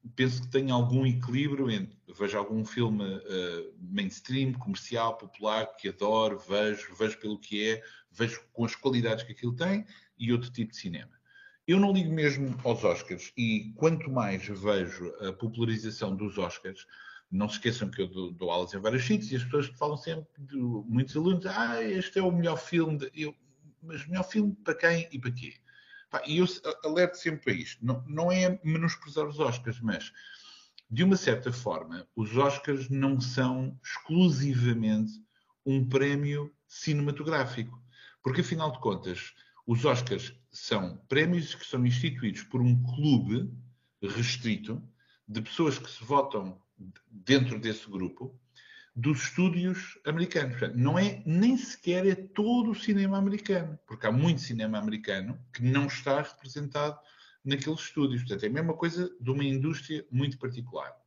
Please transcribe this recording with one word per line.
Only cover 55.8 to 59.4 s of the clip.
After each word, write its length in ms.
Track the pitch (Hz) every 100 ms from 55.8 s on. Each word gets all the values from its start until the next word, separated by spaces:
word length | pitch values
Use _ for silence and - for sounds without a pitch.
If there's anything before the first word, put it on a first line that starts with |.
| 143
está 360 | - - 139
representado 760 | 147 - 135 147 147 147 147 147 _ - - _
naqueles 360 | 135 139 143 156
estúdios. 420 | - - 139 123
Portanto, 220 | 123 98
é 20 | 107
a 60 |
mesma 200 | 135 165
coisa 420 | 160 170 170 180 -
de 100 | 120
uma 140 | 135